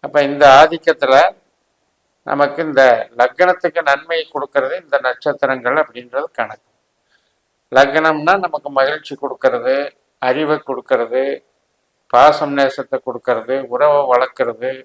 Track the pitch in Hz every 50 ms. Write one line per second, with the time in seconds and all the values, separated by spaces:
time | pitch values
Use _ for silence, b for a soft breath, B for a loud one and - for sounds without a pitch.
0 | - 139 139 147 143 139 143 143 147 139 131 135 160 160 165 160 _ 165 156 _
1 | 143 131 131 139 165 190 - _ _ _ _ _ _ _ _ _ _ _ _ _
2 | _ _ _ _ _ - 147 143 143 139 143 - 165 156 143 135 135 127 120 110
3 | - - _ 120 123 127 - - 180 180 180 175 - 170 _ 170 165 147 139 143
4 | 156 165 165 165 156 - _ 147 139 139 _ 143 131 135 160 185 175 156 143 135
5 | 127 131 123 - - 151 139 - - 139 131 127 120 123 135 156 151 - _ 123
6 | 123 123 123 135 151 165 _ - 117 107 107 _ _ _ _ _ _ _ _ _
7 | _ _ _ _ _ _ _ _ _ _ _ _ _ _ - 131 139 139 139 156
8 | 156 160 156 151 151 165 190 196 185 175 156 147 _ 147 143 135 135 135 151 151
9 | - - 143 131 139 131 127 - - 131 127 120 117 127 135 139 143 143 _ _
10 | _ _ _ _ - 127 127 147 156 147 151 147 - - 135 123 - - 135 117
11 | 120 113 120 131 135 139 139 - _ _ _ _ _ _ _ _ _ _ _ _
12 | _ _ - 123 135 151 147 - 156 143 143 139 139 135 - - 127 _ - 127
13 | _ 131 120 120 _ - 123 113 110 117 131 139 135 120 120 123 143 151 147 143
14 | 139 131 123 123 131 127 - - 131 120 113 110 120 131 131 131